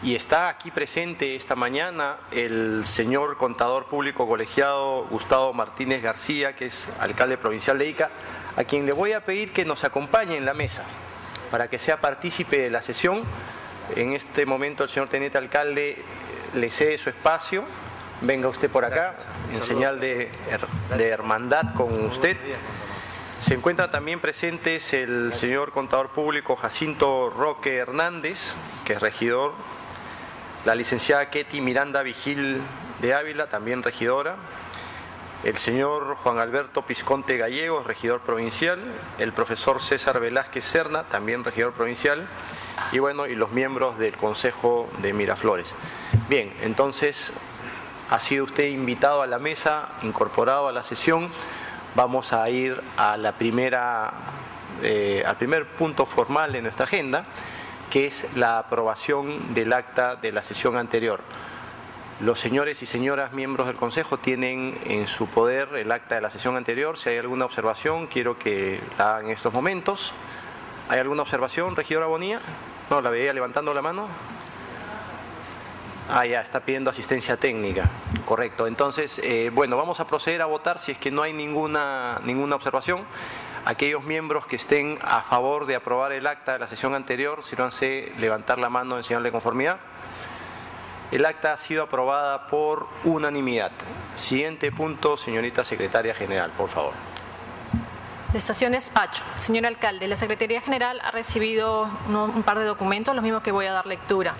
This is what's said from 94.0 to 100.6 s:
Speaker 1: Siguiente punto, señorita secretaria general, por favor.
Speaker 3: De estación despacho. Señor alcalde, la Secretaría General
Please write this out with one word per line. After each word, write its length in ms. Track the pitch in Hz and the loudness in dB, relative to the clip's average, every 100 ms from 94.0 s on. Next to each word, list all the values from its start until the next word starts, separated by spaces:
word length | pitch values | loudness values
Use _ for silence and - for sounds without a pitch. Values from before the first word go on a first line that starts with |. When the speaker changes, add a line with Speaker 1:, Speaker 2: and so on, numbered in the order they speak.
| - - | -10 -4
Speaker 1:
Siguiente 560 | - 131 156 160 147 | 0 0 0 -2 -4
punto, 460 | 123 156 143 156 147 | 0 -2 2 2 2
señorita 480 | - 113 120 120 120 | 0 0 0 0 0
secretaria 500 | 107 98 113 113 110 | 0 2 2 2 -2
general, 360 | 98 95 85 | -2 0 0
por 180 | - 98 | 0 -2
favor. 240 | - 73 - - - - - - - - - - - - - - | 0 -2 -4 -10 -12 -12 -14 -14 -14 -4 -4 -4 -12 -14 -14 -2
Speaker 3:
De 40 | 220 | -2
estación 360 | - 214 247 | 0 2 2
despacho. 500 | 247 - - 190 - - - | 2 2 2 2 -2 -8 -6
Señor 280 | - 226 233 | 0 2 2
alcalde, 400 | 233 220 190 190 | 2 -2 0 -2
la 120 | 202 | -2
Secretaría 420 | 220 214 220 | -2 0 0
General 400 | 233 | 0